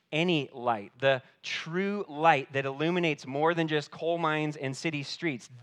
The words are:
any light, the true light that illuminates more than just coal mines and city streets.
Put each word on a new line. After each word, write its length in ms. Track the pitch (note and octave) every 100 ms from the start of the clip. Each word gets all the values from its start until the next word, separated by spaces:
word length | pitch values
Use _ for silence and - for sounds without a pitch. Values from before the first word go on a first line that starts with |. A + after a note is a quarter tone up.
| _
any 360 | D3+ F3 D#3+ -
light, 400 | - A#2+ A2 G2+ B2
the 220 | C3+ C3 - _
true 600 | - - - F3 G3 G#3 F#3
light 440 | D3 E3 D3 C3
that 140 | C#3 C3+
illuminates 600 | C3+ D#3 F3+ E3+ D3 C3
more 260 | C#3 D#3+
than 140 | E3+ D#3+
just 240 | D3+ C#3+
coal 280 | - D#3+ E3+
mines 380 | E3 D3+ D3+ D3
and 200 | C3 B2+
city 260 | E3 D3+
streets. 460 | C#3 - E3+ B2 - B2